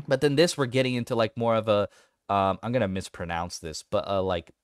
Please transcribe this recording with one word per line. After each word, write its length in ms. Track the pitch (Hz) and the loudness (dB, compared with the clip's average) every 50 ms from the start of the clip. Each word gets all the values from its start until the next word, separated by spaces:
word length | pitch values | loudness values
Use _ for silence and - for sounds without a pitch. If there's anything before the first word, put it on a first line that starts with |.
| 147 | 0
But 140 | - 135 127 | 0 0 2
then 160 | 151 147 139 | 2 2 4
this, 220 | 147 170 170 - - | 4 4 4 2 0
we're 80 | 135 | -2
getting 280 | 120 117 131 131 127 127 | 0 0 0 0 0 0
into, 200 | 120 117 - 127 | -2 -4 -2 0
like, 200 | 113 113 110 - 120 | 0 0 0 0 0
more 160 | 117 117 113 | 0 2 2
of 140 | 110 107 113 | 2 2 2
a, 200 | 104 101 98 - _ - _ _ _ _ _ - | 2 2 2 -2 _ -14 _ _ _ _ _ -2
um, 300 | 101 98 98 95 92 92 | 0 2 2 2 0 -2
I'm 80 | - - | -2 -2
gonna 140 | 123 127 107 | 0 0 0
mispronounce 720 | 95 95 95 90 - - - 90 82 85 85 87 87 - - | 0 -2 -4 -6 -8 -10 -10 -8 -6 -4 -4 -4 -6 -8 -10
this, 240 | - 80 78 - | -10 -10 -10 -12
but, 240 | - _ 107 101 - | -8 _ -2 -2 -2
uh, 160 | - 98 95 | 0 0 0
like, 300 | 92 95 90 87 - - - _ | 0 0 -2 -4 -6 -10 -18 _